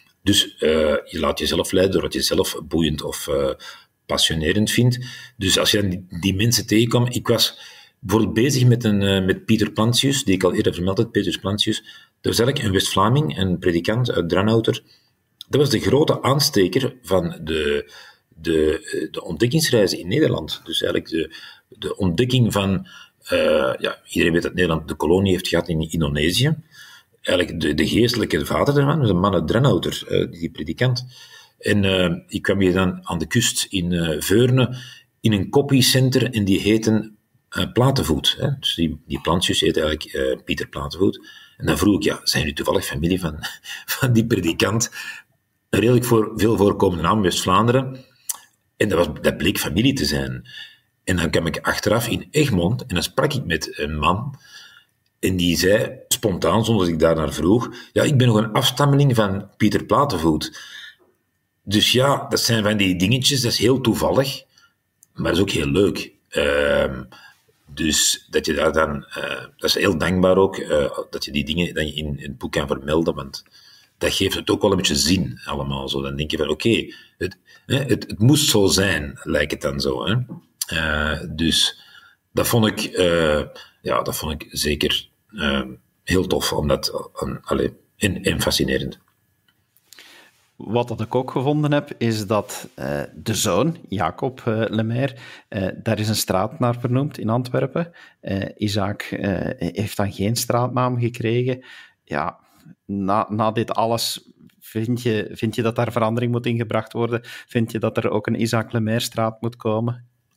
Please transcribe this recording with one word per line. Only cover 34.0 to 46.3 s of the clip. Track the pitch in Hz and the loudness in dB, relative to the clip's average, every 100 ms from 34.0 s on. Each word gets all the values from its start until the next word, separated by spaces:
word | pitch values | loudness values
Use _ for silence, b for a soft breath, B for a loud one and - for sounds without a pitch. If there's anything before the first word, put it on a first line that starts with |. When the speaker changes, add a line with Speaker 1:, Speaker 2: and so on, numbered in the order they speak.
| 82 76 | -2 -2
Speaker 1:
Veurne | - 101 123 127 120 B B B B _ | 2 4 4 4 2 B B B B _
in | 113 | 0
een | 104 - | 0 2
copycenter | 143 143 135 127 131 131 127 113 | 2 4 4 4 4 2 2 0
en | 110 | 0
die | 101 95 | 2 2
heette, | 101 107 113 110 - - _ _ _ | 4 2 4 0 -2 -12 _ _ _
eh, | - 90 | -6 -2
Platenvoet, | - 131 135 80 71 - - | 2 2 2 0 0 -2 -2
hè. | - 139 | -2 -2
Dus | - | -4
die, | - 82 76 - | -2 -2 -2 -8
die | - | -4
Plantius | - 87 - 92 | 0 0 0 2
heette | 90 78 | 2 2
eigenlijk, | 78 76 - | 0 -2 -6
eh, | 73 65 62 | -4 -2 -2
Pieter | - 76 - | -4 -6 -6
Platenvoet. | - 71 80 98 - B B B B | -8 -8 0 0 0 B B B B
En | - | -2
dan | 78 | 2
vroeg | - | 4
ik, | - | 4
ja, | - - | 2 -2
zijn | - - | -2 -2
jullie | 76 71 | -2 -2
toevallig | - 92 | 0 0
familie | - 71 82 92 | -2 -2 0 0
van, | 85 76 - B B | -2 -6 -12 B B
<laughs> | B B - | B B -2
van | 127 | 2
die | 113 113 | 2 2
predikant? | 104 82 82 101 110 - B B B B _ _ _ _ | 0 0 0 0 0 -2 B B B B _ _ _ _
Een | 95 | 2
redelijk | 110 123 | 4 4
voor, | 123 113 104 | 4 2 2